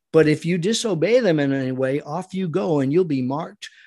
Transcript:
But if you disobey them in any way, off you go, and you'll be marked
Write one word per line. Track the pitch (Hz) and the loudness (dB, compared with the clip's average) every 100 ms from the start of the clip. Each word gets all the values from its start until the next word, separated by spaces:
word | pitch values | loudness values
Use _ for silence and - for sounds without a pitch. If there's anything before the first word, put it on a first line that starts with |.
| _ | _
But | 160 151 | 4 4
if | 151 | 2
you | 165 180 | -2 -2
disobey | 180 226 226 165 196 247 | -2 -2 -2 -2 2 2
them | 214 156 | 4 2
in | 139 | 0
any | 139 131 | -2 -4
way, | 127 131 147 | -2 -2 -2
off | 151 165 185 | -6 -10 -8
you | 185 180 | -6 -4
go, | 170 202 147 | -2 0 0
and | 135 | 2
you'll | 165 | 2
be | 175 135 | 0 -2
marked | 127 143 185 208 - - | -2 -6 -8 -14 -20 -20